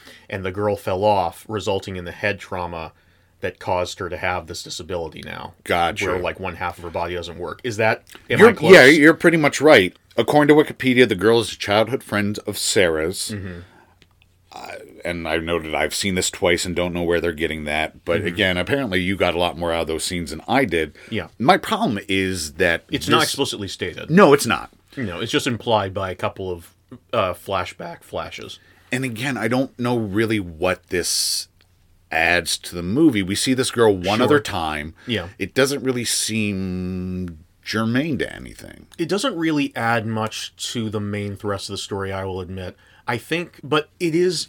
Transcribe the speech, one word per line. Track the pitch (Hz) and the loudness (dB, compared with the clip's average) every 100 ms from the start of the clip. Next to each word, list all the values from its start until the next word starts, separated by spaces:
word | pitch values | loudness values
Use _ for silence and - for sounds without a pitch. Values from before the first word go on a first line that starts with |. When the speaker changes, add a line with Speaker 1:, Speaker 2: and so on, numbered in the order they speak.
| - - - | -20 -20 -10
Speaker 1:
and | 101 | -6
the | 92 | -6
girl | 95 104 101 | -2 -2 -2
fell | - 92 104 | -2 0 2
off, | 98 85 - - | 2 0 -6 -8
resulting | 107 98 98 101 92 | -4 -2 -4 -4 -10
in | 87 | -10
the | |
head | - 104 101 | -4 -4 -4
trauma | - 92 87 82 78 - _ _ _ _ | -8 -8 -6 -8 -12 -16 _ _ _ _
that | 92 - | -10 -8
caused | - 90 87 - | -2 -2 -2 -6
her | 90 | -10
to | 87 | -4
have | 92 90 80 | -4 -4 -8
this | 87 | -14
disability | 80 - 78 87 78 - | -12 -12 -8 -8 -8 -10
now. | 82 - - - | -12 -12 -14 -12
Speaker 2:
Gotcha. | - 87 85 104 95 | -2 2 2 0 -2
Speaker 1:
Where, | 90 | -2
like, | 87 82 | -4 -6
one | 92 85 | -8 -6
half | 90 - | -8 -6
of | |
her | 87 | -8
body | 87 87 87 | -6 -4 -6
doesn't | 85 85 | -8 -10
work. | 82 - | -10 -8
Is | 123 104 | -6 0
that, | 110 117 - - - | 0 0 -6 -20 -2
am | 117 | 8
Speaker 2:
You're, | 233 | 8
Speaker 1:
I | |
close? | 196 156 | 8 10
Speaker 2:
yeah, | 180 131 | 12 12
you're | 160 151 | 10 8
pretty | 151 175 165 | 8 4 4
much | 143 - | 2 4
right. | 151 127 90 - _ - | 8 8 6 -2 _ -2
According | - 147 147 | 4 6 8
to | 151 | 6
Wikipedia, | 139 - 131 123 120 | 4 0 2 6 4
the | 95 | 4
girl | 104 117 | 4 4
is | 104 | 0
a | - | -6
childhood | - 107 110 120 | 0 2 2 -2
friend | - 104 101 104 - | -2 -2 -2 -4 -8
of | 98 | -6
Sarah's. | - 110 87 78 82 98 - | 0 2 2 2 -2 -4 -8
Speaker 1:
Mm-hmm. | 107 95 87 92 - _ _ _ _ _ _ _ | -8 -10 -14 -18 -20 _ _ _ _ _ _ _
Speaker 2:
Uh, | - - - - - 87 | -16 -14 -16 -18 -12 -8
and | 87 80 | -6 -2
I | 82 | -2
noted | 82 85 78 73 | 0 -4 -2 -2
I've | 78 - | -2 -2
seen | 101 92 | -2 -2
this | - | -2
twice | - 90 87 92 | 0 2 2 0
and | 85 | -4
don't | 87 | -4
know | 87 | -2
where | 85 85 | 0 0
they're | 85 | -2
getting | 76 80 78 76 | -2 -4 -4 -4
that. | 76 78 - | -4 -4 -6
But | - 85 | -4 -2
Speaker 1:
Mm-hmm. | 82 | -2
Speaker 2:
again, | 87 95 90 | 0 0 0
apparently | 87 139 123 92 | -2 -2 -2 -2
you | 90 95 | -2 0
got | 90 85 | 0 2
a | |
lot | 87 78 | -2 -2
more | 85 | -2
out | 82 | -2
of | 80 | -2
those | 78 | -4
scenes | - 87 76 | -4 -6 -6
than | 80 - | -10 -2
I | 127 117 | -2 0
did. | 85 78 - - | 0 -2 -8 -8
Speaker 1:
Yeah. | 107 82 - | -8 -8 -2
Speaker 2:
My | 127 - | 0 2
problem | - 208 214 101 - | 0 -2 -2 -2 -2
is | 95 95 92 76 | 0 0 -4 -8
that | 78 87 82 - | 0 0 0 -4
Speaker 1:
It's | 143 - | -6 0
not | 156 | 0
Speaker 2:
this | 151 | 0
Speaker 1:
explicitly | 135 135 - 95 | -2 -4 -4 -10
stated. | - 92 76 - | -8 -8 -8 0
Speaker 2:
No, | 85 127 | 6 8
it's | 143 120 | 6 4
not. | 71 58 _ _ - | -2 -4 _ _ -8
Speaker 1:
No, | 104 85 | -6 -6
it's | 107 | -2
just | 143 143 | -2 -2
implied | 113 120 107 98 | -4 0 0 0
by | 95 92 | -4 -6
a | 90 | -4
couple | 104 - 95 | -6 -6 -8
of, | 85 - _ _ 127 _ | -8 -12 _ _ -20 _
uh, | 117 92 | -2 -2
flashback | 87 - 95 90 - 127 165 | -4 -4 -4 -4 -10 -14 -14
flashes. | - 87 80 - 57 - _ _ _ | -10 -8 -8 -12 -16 -18 _ _ _
Speaker 2:
And | 127 131 | -6 -6
again, | 110 139 117 | -6 -6 -2
I | 113 | 0
don't | 127 135 - | 0 -2 -4
know | 120 123 | -2 0
really | 107 101 110 110 | 0 0 0 0
what | 87 80 90 90 _ | -4 -2 -2 -2 _
this | 90 - - - - - _ _ _ _ _ _ | -4 -2 -2 -2 -4 -8 _ _ _ _ _ _
adds | 80 85 87 82 - | 0 2 2 0 -6
to | - 87 | -8 -8
the | |
movie. | 87 123 160 104 | -2 2 2 2
We | 92 101 | -2 -2
see | 135 | -2
this | 127 123 | -2 -2
girl | 120 113 95 | 4 4 4
one | 90 107 | 0 2
Speaker 1:
Sure. | |
Speaker 2:
other | 127 147 | 4 2
time. | - 92 78 76 78 - - | 0 -6 -4 -6 -8 -12 -6
Speaker 1:
Yeah. | 104 87 - | -6 -6 -10
Speaker 2:
It | 92 | -4
doesn't | 127 135 139 | 0 0 0
really | 131 123 110 | -4 -4 -4
seem | - - 110 104 95 95 90 92 92 92 92 90 78 - _ | -4 -2 -2 -2 -4 -6 -6 -6 -6 -6 -6 -8 -12 -20 _
germane | - 110 113 127 160 110 | -6 -4 0 -2 -2 -4
to | 58 50 | -6 -10
anything. | 62 - 50 50 - - | -16 -18 -20 -20 -18 -8
Speaker 1:
It | 160 | -4
doesn't | 202 269 170 | -2 -2 -2
really | 160 147 139 120 | -2 0 -2 -2
add | 117 117 107 | -2 -2 -2
much | 110 110 - - - - | -4 -4 -6 -12 -10 -8
to | 120 110 | -6 -4
the | 104 | -4
main | 104 104 101 98 | -4 -6 -6 -6
thrust | 104 98 - | -6 -6 -6
of | |
the | 98 | -10
story, | - 98 95 | -6 -6 -4
I | 95 95 | -6 -6
will | 92 | -8
admit. | 90 95 90 - _ - - | -8 -10 -12 -14 _ -12 -6
I | 120 | -6
think, | - 165 165 - | -4 -6 -6 -14
but | 135 151 - _ | -2 -2 -2 _
it | 175 165 | 0 2
is, | 180 160 | 2 0